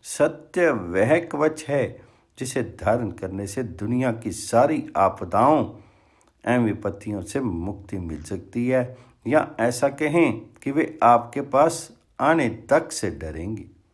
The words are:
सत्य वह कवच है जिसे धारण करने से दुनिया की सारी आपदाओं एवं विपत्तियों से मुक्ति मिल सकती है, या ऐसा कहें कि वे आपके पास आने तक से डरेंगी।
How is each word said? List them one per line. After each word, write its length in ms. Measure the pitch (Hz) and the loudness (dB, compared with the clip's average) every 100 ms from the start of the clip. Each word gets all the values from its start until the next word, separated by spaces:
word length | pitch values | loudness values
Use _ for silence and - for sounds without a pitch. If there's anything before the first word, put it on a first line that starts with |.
सत्य 680 | - - 147 147 - 180 170 | -12 0 0 0 -8 2 2
वह 540 | 120 90 92 110 160 165 | 2 -2 2 4 2 0
कवच 400 | 147 151 151 - | 0 0 -2 -4
है 340 | 143 107 - - _ _ - | -2 -2 -6 -20 _ _ -10
जिसे 240 | 127 135 | -6 -4
धारण 480 | 113 - - 120 110 | -6 -4 0 0 -2
करने 360 | - 92 98 101 | -6 -8 -6 -6
से 160 | - | -6
दुनिया 480 | 117 82 104 123 127 | -8 -6 -2 0 0
की 200 | 113 104 | -2 -6
सारी 580 | 85 - 117 143 156 - - | -8 2 4 4 2 -2 2
आपदाओं 800 | 95 - 90 98 127 151 113 - - _ _ _ _ _ - | 2 2 -2 4 6 4 2 -8 -20 _ _ _ _ _ 0
एवं 160 | 123 | 2
विपत्तियों 580 | 113 101 101 - 110 104 | 2 0 -6 -6 -8 -8
से 180 | 87 139 | -6 -4
मुक्ति 580 | 127 85 90 104 - 98 | -4 -4 -6 -8 -10 -8
मिल 260 | 85 76 | -8 -10
सकती 440 | 76 98 - 120 123 | -8 -10 -8 -4 0
है, 300 | 127 127 - - _ 117 | 2 0 -8 -20 _ 0
या 280 | 147 - - | 2 2 0
ऐसा 300 | 117 123 139 | 0 2 -2
कहें 500 | 135 151 131 117 107 | 0 0 4 2 0
कि 320 | - _ - | -10 _ -4
वे 280 | 139 - - | -2 -2 2
आपके 380 | 117 120 117 139 | 6 6 2 -8
पास 560 | 139 135 160 - - - _ _ | -2 4 4 2 -12 -20 _ _
आने 300 | 135 165 123 | 2 2 0
तक 420 | 113 - 147 160 | -4 0 0 0
से 200 | - 101 | -6 -6
डरेंगी। 540 | - 80 78 90 107 - _ _ | -6 -10 -8 -8 -8 -12 _ _